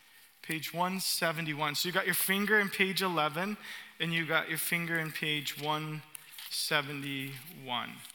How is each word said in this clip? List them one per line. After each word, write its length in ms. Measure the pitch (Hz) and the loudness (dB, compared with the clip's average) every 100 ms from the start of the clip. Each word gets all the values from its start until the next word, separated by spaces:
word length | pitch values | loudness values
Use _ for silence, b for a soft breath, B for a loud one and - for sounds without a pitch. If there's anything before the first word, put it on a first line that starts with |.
| b b b b | b b b b
Page 320 | - 160 139 | -6 -4 -4
one 240 | 165 180 190 | 0 0 0
seventy-one. 800 | - - 170 160 160 147 151 147 | 0 2 2 2 -2 0 0 0
So 120 | 175 | 0
you 40 | |
got 140 | 180 196 | 2 2
your 100 | 170 | 2
finger 420 | - 196 202 214 | 2 2 6 6
in 120 | 202 | 4
page 320 | - 190 185 | 4 2 4
eleven 540 | 190 160 151 156 196 208 B B B B | 2 4 2 2 -2 -4 B B B B
and 120 | 165 | 0
you 140 | 165 151 | 2 2
got 220 | 160 156 | 2 2
your 100 | 160 | -2
finger 400 | - 175 165 165 | 0 0 0 0
in 140 | 156 | 0
page 440 | - 156 151 139 147 | -2 0 0 -2 -4
one 400 | 147 151 156 156 - - B B - | -2 0 -2 -6 -8 -18 B B -6
seventy-one. 1400 | - - 151 139 143 143 139 139 135 131 156 131 120 117 - - | -4 2 2 0 -4 -4 -4 -4 -8 -14 -12 -4 -4 -4 -8 -16